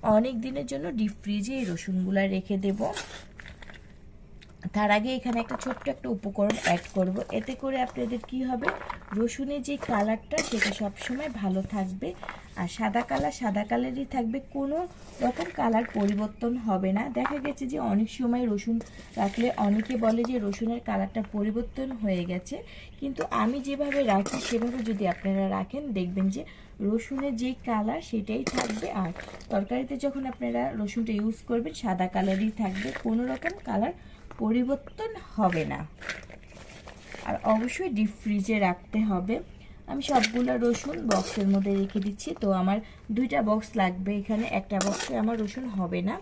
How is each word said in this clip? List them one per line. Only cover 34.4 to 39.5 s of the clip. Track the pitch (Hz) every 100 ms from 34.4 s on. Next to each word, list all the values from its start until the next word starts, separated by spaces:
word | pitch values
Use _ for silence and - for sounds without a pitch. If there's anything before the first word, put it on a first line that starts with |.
পরিবর্তন | 214 233 247 277 - - 440 427 - -
হবে | 196 170 147
না। | 139 156 - - - - - - - - - - - - - -
আর | - -
অবশ্যই | 220 240 - 370 214
ডিপ | 214 -
ফ্রিজে | 220 208 196 220 190
রাখতে | 180 - 214 214
হবে। | 185 185 254 349